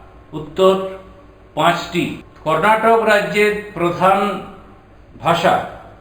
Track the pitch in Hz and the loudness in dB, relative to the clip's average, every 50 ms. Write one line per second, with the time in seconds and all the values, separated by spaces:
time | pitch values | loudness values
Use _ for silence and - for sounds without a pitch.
0 | - - - - - - - 151 151 147 - 190 190 190 190 190 190 190 190 - | -20 -20 -20 -20 -20 -14 -14 -14 -12 -10 -2 2 4 4 4 2 -2 -8 -10 -12
1 | - - - - - - - - - - - 151 156 170 175 170 - - - 175 | -18 -20 -20 -20 -20 -20 -20 -20 -20 -14 -6 0 0 0 0 0 -4 -6 -4 -4
2 | 143 - - - - - - - - 156 160 160 185 214 220 220 220 226 226 226 | -4 -4 -6 -10 -14 -20 -20 -10 -4 -2 -2 0 2 2 2 4 4 4 4 4
3 | 220 214 208 202 - 165 175 208 208 208 208 208 - - - 165 170 175 170 156 | 4 2 2 2 0 0 0 0 0 0 0 -2 -8 -10 -6 -2 -2 -2 -2 2
4 | 180 190 196 - 202 202 190 185 - - - - - - - - - - - - | 2 2 2 2 0 -2 -4 -6 -10 -14 -18 -20 -20 -20 -20 -20 -20 -20 -20 -20
5 | - - - - - 160 170 - - - - - - - - - - - - - | -20 -20 -18 -6 -2 -2 -2 2 2 0 0 0 -2 -6 -14 -18 -20 -20 -20 -20